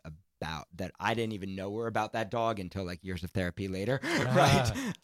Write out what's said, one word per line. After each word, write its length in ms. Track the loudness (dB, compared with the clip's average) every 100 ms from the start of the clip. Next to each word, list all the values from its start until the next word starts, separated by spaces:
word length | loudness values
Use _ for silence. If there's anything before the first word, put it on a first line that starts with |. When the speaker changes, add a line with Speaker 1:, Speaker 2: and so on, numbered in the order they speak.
Speaker 1:
about 640 | -16 -16 _ _ -6 -6 -10 -8
that 160 | -8 -2
I 140 | 0
didn't 180 | 0 -2
even 240 | -4 -6 -6
know 140 | -6
were 180 | -4 -2
about 240 | 0 0
that 180 | -2 -2
dog 300 | 0 0 0
until, 240 | -4 -6
like, 180 | -6 -6
years 220 | -6 -6
of 60 | -4
therapy 380 | -2 -2 -2 -4
later, 320 | -2 0 0
<laughs> 40 |
Speaker 2:
Ah. 680 | 0 0 4 6 8 8 4 0 -4 -6